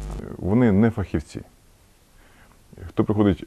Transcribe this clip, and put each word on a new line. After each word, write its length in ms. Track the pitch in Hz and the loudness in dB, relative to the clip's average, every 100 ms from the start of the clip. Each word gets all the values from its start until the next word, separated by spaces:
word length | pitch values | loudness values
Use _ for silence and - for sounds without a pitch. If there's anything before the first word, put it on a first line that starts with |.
| - - - - | -10 -10 -12 -8
Вони 340 | 87 110 123 | 0 2 4
не 180 | 95 113 | 4 4
фахівці. 500 | 107 87 82 - - - _ _ _ _ _ _ - - - - _ _ - 90 | 0 -4 -6 -6 -12 -16 _ _ _ _ _ _ -20 -20 -20 -20 _ _ -20 -6
Хто 160 | - | -2
приходить 400 | 104 104 104 87 | 0 2 2 2